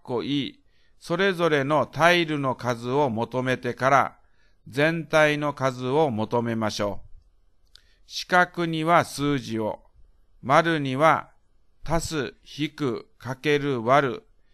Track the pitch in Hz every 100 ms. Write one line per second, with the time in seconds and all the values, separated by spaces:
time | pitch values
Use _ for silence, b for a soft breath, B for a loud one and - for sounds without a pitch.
0 | - 120 95 143 113 - _ _ _ _
1 | - 175 196 170 165 151 135 151 113 -
2 | 165 175 156 151 135 120 120 117 123 135
3 | 143 110 117 127 127 123 123 113 127 135
4 | 107 - _ _ _ _ - 117 156 170
5 | 151 156 151 147 147 139 131 123 127 139
6 | 156 107 107 120 117 113 107 - 101 101
7 | - - _ _ _ _ _ b b b
8 | b - - 180 175 - 170 160 160 170
9 | 135 - 143 139 110 110 107 - - _
10 | - _ _ - 120 151 165 160 135 131
11 | 160 135 - _ _ _ _ _ - 160
12 | - 160 120 - - - 151 - 143 104
13 | - _ - 127 156 147 143 127 113 139
14 | 139 110 _ _ _